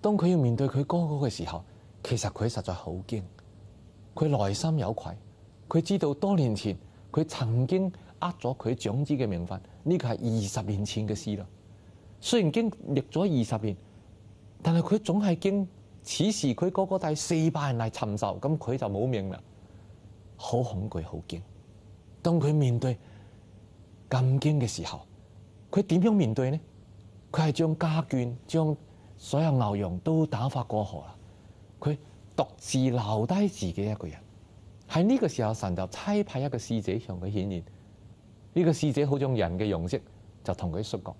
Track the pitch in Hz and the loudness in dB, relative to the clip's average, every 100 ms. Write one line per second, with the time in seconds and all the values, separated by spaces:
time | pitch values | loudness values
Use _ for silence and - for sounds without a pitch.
0 | 208 208 170 180 127 117 139 135 139 175 | 2 4 4 4 4 4 2 0 0 0
1 | 165 147 135 - 165 85 - - - - | 0 0 -2 -2 -6 -8 -10 -20 -20 -14
2 | - 117 104 - 110 110 98 90 - 87 | -4 -2 -2 -2 -2 -2 -6 -6 -6 -10
3 | 95 113 90 - - - - - - - | -6 -8 -8 -16 -20 -20 -20 -20 -20 -20
4 | - - 156 135 98 98 165 156 98 110 | -16 -2 0 2 0 0 0 0 0 -4
5 | - 92 - - - - - 165 160 196 | -8 -14 -18 -20 -20 -20 0 0 2 2
6 | 151 143 196 196 131 104 107 87 - - | 2 0 2 4 2 0 -2 -4 -10 -20
7 | - - 156 - 120 117 127 185 190 - | -4 -2 -2 -2 0 2 2 2 0 -4
8 | - - 175 175 123 131 110 120 110 120 | -20 -6 -6 -2 -4 -2 -2 -2 -2 -2
9 | 143 143 120 87 87 95 - - 143 175 | 0 0 0 -2 -6 -8 -12 -8 0 0
10 | 120 113 120 113 101 113 101 101 104 - | 0 -2 0 0 -2 -4 -4 -4 -2 -4
11 | 107 104 - 101 95 - - - - - | -4 -4 -4 -6 -8 -18 -20 -20 -20 -20
12 | - - - 240 170 180 233 - - 139 | -20 -12 0 2 4 2 0 -2 -2 -2
13 | - 151 196 147 110 110 107 92 - - | 0 0 2 2 2 0 -2 -6 -12 -20
14 | - - - - - - - 165 165 214 | -20 -20 -20 -20 -20 -4 2 2 2 0
15 | 208 185 208 170 196 202 185 - - - | 2 0 2 2 2 0 -2 -8 -20 -20
16 | - - 208 208 139 117 180 185 190 190 | -10 0 0 2 0 0 0 0 0 0
17 | 170 151 - 165 160 156 143 120 113 - | -2 -4 0 2 2 2 -2 0 -2 -4
18 | 107 104 101 95 135 156 - 131 113 98 | -4 -2 -2 -2 -2 -2 -2 -2 -2 -2
19 | 123 117 95 92 - - - - - - | 0 0 -4 -8 -14 -20 -20 -20 -20 -20
20 | - - - - - 120 117 92 101 85 | -20 -20 -20 -14 -2 -2 0 -4 -6 -6
21 | 80 82 - 85 95 - - - - - | -8 -10 -10 -12 -12 -20 -20 -20 -20 -20
22 | - - 170 170 143 151 135 117 127 113 | -20 -4 2 4 4 4 4 2 0 -2
23 | - - - - - - - - - - | -8 -20 -20 -20 -20 -20 -20 -20 -20 -20
24 | - 123 127 135 151 147 120 - 85 69 | -4 2 4 4 4 2 0 -2 -8 -10
25 | - - - - - - - - 196 165 | -14 -20 -20 -20 -20 -20 -2 0 4 4
26 | 202 214 127 113 131 156 - - - - | 6 6 4 2 0 0 -6 -20 -20 -20
27 | - - - - 160 139 165 156 165 156 | -20 -20 -6 0 2 4 2 2 2 0
28 | 160 131 123 123 - 160 156 151 - - | 0 0 -2 -6 -2 0 2 0 -6 -20
29 | - - - 143 160 135 107 101 95 90 | -20 -20 -2 0 4 4 2 0 -2 -4
30 | 160 160 156 104 127 131 117 107 101 78 | 0 2 2 0 -2 -2 -2 -2 -2 -6
31 | - - - - - - - - 147 147 | -14 -20 -20 -20 -20 -20 -20 -4 -2 -2
32 | - - - - 135 - - 135 131 123 | -6 -20 -10 -4 -4 -4 -4 0 2 0
33 | 104 107 113 185 202 - 92 85 101 104 | 0 0 0 2 0 0 -6 -2 -4 -4
34 | 85 76 - - - - - - - 165 | -8 -12 -20 -20 -20 -20 -20 -20 -4 2
35 | 190 262 208 - 110 113 98 87 92 - | 4 4 2 0 -2 0 -2 -2 -4 -6
36 | - 208 208 131 139 127 - 113 101 101 | -2 0 0 -2 -4 -4 -4 -4 -2 -4
37 | - 90 92 104 98 90 - - - - | -4 -8 -4 -2 -2 -4 -8 -18 -20 -20
38 | - - - - - - 170 151 151 135 | -20 -20 -20 -20 -4 2 4 4 2 2
39 | 147 139 135 123 87 90 107 87 87 135 | 2 2 2 2 2 0 0 0 -2 -4
40 | - - - - - 92 90 82 110 104 | -6 -20 -20 -10 -6 -4 -4 -4 -4 -6
41 | - - | -8 -14